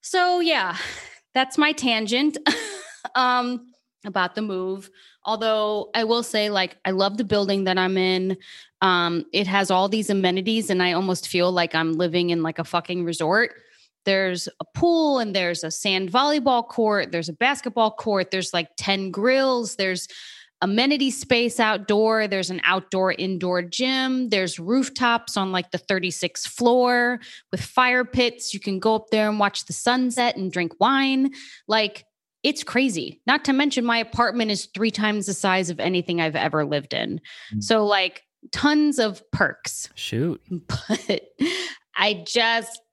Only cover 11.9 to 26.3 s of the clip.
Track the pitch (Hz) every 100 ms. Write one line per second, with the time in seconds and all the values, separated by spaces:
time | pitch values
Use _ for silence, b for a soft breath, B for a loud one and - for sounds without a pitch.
11.9 | 160 175 175 175 170 160 160 156 175 170
12.9 | 180 170 165 160 202 233 - b b b
13.9 | _ - 190 190 180 - _ - - 339
14.9 | 339 311 269 214 196 175 175 160 170 208
15.9 | 185 185 214 285 302 254 247 233 - 220
16.9 | 202 151 170 160 156 247 277 247 220 220
17.9 | 220 220 196 180 190 180 175 160 - -
18.9 | 196 190 190 226 262 269 254 226 - 190
19.9 | 180 - B B B B _ 190 208 262
20.9 | 294 269 - - 240 233 233 220 214 202
21.9 | 208 220 220 214 190 175 180 - 190 185
22.9 | 190 190 - 190 185 180 180 175 - 254
23.9 | 262 262 254 247 202 185 - 170 254 262
24.9 | - 240 233 233 - 190 185 175 175 -
25.9 | 190 180 - 180